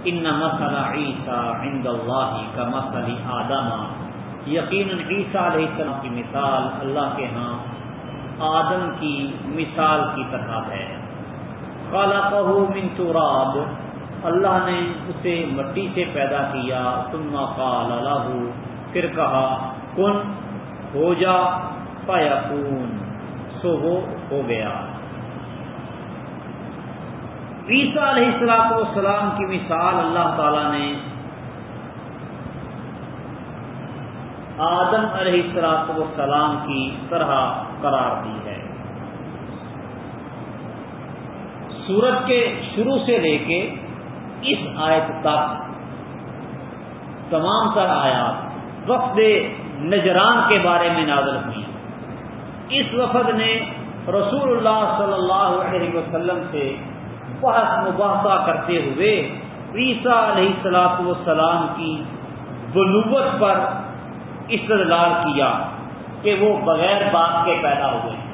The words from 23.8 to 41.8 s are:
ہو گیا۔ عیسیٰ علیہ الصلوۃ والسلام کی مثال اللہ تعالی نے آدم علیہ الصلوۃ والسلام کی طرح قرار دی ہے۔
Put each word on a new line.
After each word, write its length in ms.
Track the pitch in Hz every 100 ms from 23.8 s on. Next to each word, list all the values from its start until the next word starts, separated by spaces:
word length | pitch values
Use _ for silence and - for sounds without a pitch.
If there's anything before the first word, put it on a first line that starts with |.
| 156 180 190 - -
ہو 100 | 143 123
گیا۔ 220 | 113 107 98 101 - - - - - - - - - - - - - - - - - - - - - - - - - - - -
عیسیٰ 380 | 254 285 302 277
علیہ 180 | 254 247
الصلوۃ 460 | - 233 226 226
والسلام 580 | 226 214 202 196 208 202 202
کی 80 | 190
مثال 500 | 185 - 165 180 180
اللہ 400 | 165 175 170 160
تعالی 400 | 147 151 147 143
نے 160 | 143 143 - - - - - - - - - - - - - - - - - - - - - - - - - - - - - - - - - - - -
آدم 480 | 165 175 185 220 214 190
علیہ 240 | 185 180
الصلوۃ 540 | 175 175 165 156 160 156
والسلام 600 | 151 - 139 147 151 143 -
کی 240 | 135 135 139 -
طرح 540 | 170 151 135 127 - - -
قرار 420 | 143 135 123 -
دی 260 | 110 107 104
ہے۔ 120 | 101 - - - - - - - - - - - - - - - - - - - - - - - - - - - - - - - -